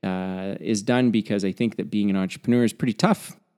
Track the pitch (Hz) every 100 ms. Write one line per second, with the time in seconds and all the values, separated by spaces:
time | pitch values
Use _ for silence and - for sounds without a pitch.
0 | 95 92 92 92 98 - 90 107 110 123
1 | 123 110 - 101 98 - 117 - 104 104
2 | 101 95 95 - - 120 113 - 127 -
3 | 220 202 - - _